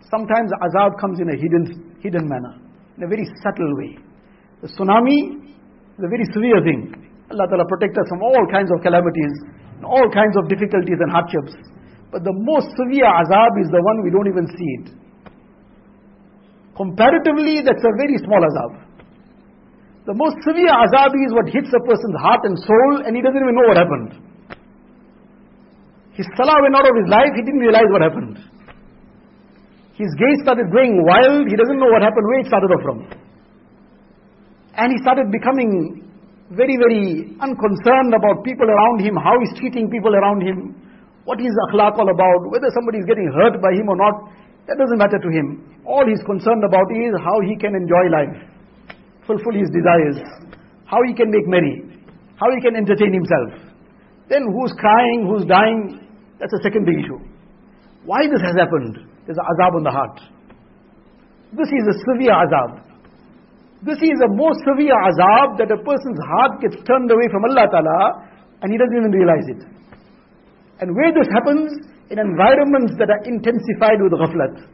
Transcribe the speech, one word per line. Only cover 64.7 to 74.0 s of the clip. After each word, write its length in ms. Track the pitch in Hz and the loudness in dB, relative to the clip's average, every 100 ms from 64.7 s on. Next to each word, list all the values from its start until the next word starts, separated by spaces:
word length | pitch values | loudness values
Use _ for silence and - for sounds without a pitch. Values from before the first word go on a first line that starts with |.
| 269 294 233 | 0 2 2
azab, 640 | 190 160 185 226 269 202 | 2 4 4 6 2 0
that 80 | 220 | -2
a 120 | 214 | -2
person's 380 | - 285 262 170 131 | -2 -4 -4 -10 -4
heart 320 | 175 262 - | 0 0 0
gets 160 | 220 - - | -6 -6 -2
turned 240 | 262 240 | 0 2
away 160 | 226 240 | 2 2
from 160 | 202 | -2
Allah 240 | 233 262 208 | 0 2 4
Ta'ala 360 | 185 156 165 202 - - - _ _ | 2 0 0 0 -2 -14 -20 _ _
and 80 | 190 | -6
he 60 | 220 | 0
doesn't 160 | 247 240 | 0 0
even 160 | 220 | 0
realize 360 | 190 175 160 - | 2 2 2 -2
it. 100 | - - - _ - _ _ _ _ _ _ _ _ | -12 -16 -20 _ -20 _ _ _ _ _ _ _ _
And 160 | 180 180 | -6 0
where 160 | 320 | 2
this 160 | 320 254 214 | 2 2 0
happens, 360 | 285 294 311 - - _ _ | 0 -2 -4 -10 -16 _ _
in 80 | 208 | -6
environments 760 | 208 165 208 277 285 277 233 165 | -4 2 4 4 2 0 0 -2
that 100 | 208 | -2
are 100 | 208 247 | -2 -4
intensified 720 | 226 233 233 - 202 220 | -4 -4 -4 -6 0 2
with 160 | 214 | 2